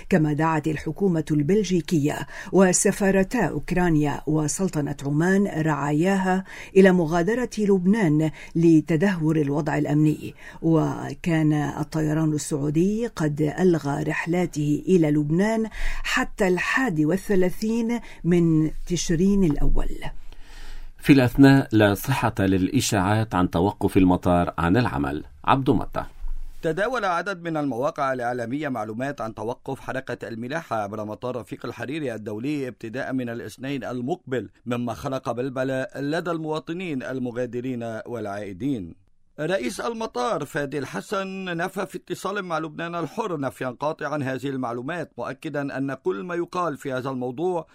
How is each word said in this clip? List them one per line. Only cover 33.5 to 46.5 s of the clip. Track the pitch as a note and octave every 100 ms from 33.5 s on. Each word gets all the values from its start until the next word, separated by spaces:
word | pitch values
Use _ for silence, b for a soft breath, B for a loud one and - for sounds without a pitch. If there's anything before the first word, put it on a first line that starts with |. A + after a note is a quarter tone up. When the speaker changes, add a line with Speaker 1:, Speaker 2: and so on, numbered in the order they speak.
| - C3+ C#3
Speaker 3:
المقبل، | G2 B2 B2 F3+ - B2+ G2+ - -
مما | A#2+ A#2+
خلق | A2 C#3 C3 C3
بلبلة | A2+ C3 B2+ C3 C3 C3 -
لدى | C#3+ D#3+ F3
المواطنين | E3 D#3 D#3 D#3 E3+ F#3+ C#3
المغادرين | A#2+ C3 B2 A#2 B2 A#2+ B2+ B2 A#2 A2 -
والعائدين. | A#2 G#2+ G2+ G#2 F#2+ B2+ C3 E2+ - _ _ _ -
رئيس | D#3 G3 B3 F#3+
المطار | A#3+ A3+ A3 B3 B3 F3+
فادي | C#3 D#3 C#3+ D3+
الحسن | C3 F3 - G3 F#3+ F#3+ F#3 E3+
نفى | F#3 G3 G3
في | F3+
اتصال | - E3+ F#3 G3+
مع | F#3 D#3+
لبنان | D#3+ D3+ E3+
الحر | E3+ D#3+ - A3 D#3+
نفيا | C3+ - C3
قاطعا | A#2+ D3 D#3 D3+ D3+
هذه | C3+ C3 C#3+
المعلومات، | C3+ B2+ A#2+ B2+ F3 C#3 -
مؤكدا | A#2 C3+ D#3+ D3 C#3+ C3
أن | C#3
كل | C3 F#3 F#3+
ما | F#3
يقال | E3+ F3